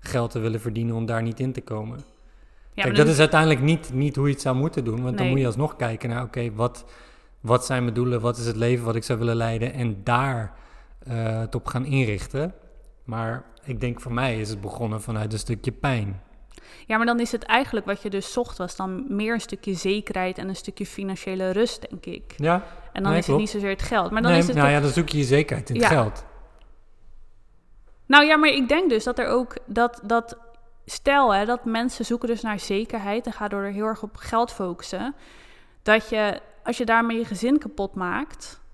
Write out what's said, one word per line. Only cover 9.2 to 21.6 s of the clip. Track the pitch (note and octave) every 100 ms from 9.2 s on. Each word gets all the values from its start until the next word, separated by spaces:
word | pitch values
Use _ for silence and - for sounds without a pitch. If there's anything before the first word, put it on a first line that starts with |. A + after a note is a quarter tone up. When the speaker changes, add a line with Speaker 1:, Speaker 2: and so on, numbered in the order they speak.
| A#2 A#2
Speaker 1:
leiden | A#2 A2+ A#2
en | C3 A#2+ G2+
daar, | G2 A#2+ C3+ B2+ G#2 - - - - -
eh, | - A#2 A2+ A2
het | A2+
op | A#2 -
gaan | B2
inrichten. | C3 C3+ B2 G#2 - C3+ D#3+ - - - - -
Maar | - A2+ A2+ B2 - -
ik | - A#2+
denk | B2 A#2
voor | -
mij | A#2+ C3 A2+
is | G#2+
het | G#2+
begonnen | G2+ - A#2 G#2+
vanuit | G#2+ A2 A2
een | G#2+
stukje | - A#2 -
pijn. | A2+ C#3+ B2 G2+ F#2+ - - - - - - -
Speaker 2:
Ja, | A3
maar | A#3
dan | A#3+
is | A#3
het | A#3
eigenlijk | - A3+ C#4 A3 G3+
wat | A3
je | G#3+
dus | G3 -
zocht | - A#3+ -
was | F3+ -
dan | F#3+ F#3 C#4
meer | G3+ G#3+
een | A#3
stukje | - G3 -
zekerheid | F#3 G3 G#3 G3+ F#3+ F#3 F#3
en | F#3
een | F#3+
stukje | - - G3+
financiële | - G3 F#3+ - F#3+ F#3
rust, | F#3